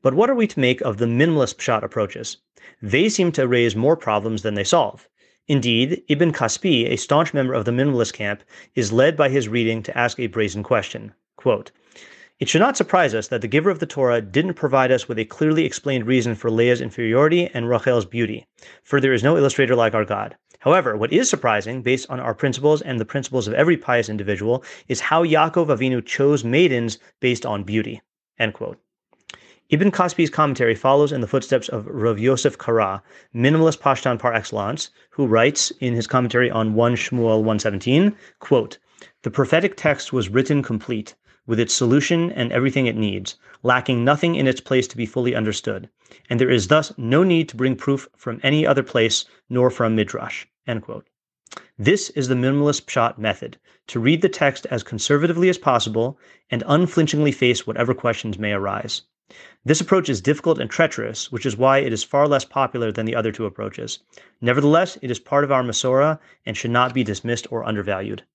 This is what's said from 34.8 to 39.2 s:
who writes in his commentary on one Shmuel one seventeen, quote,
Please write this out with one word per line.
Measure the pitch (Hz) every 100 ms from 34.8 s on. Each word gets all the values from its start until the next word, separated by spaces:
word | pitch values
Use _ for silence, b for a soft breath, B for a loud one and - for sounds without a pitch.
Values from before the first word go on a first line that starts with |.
| - b b
who | - 135
writes | 113 127 147 - -
in | 127
his | 117 110
commentary | 131 123 123 123
on | 113 110
one | 107 117
Shmuel | 117 - 123 113 110
one | 110 107
seventeen, | 110 98 123 139 202 202 B B
quote, | - 131 110 - b b b b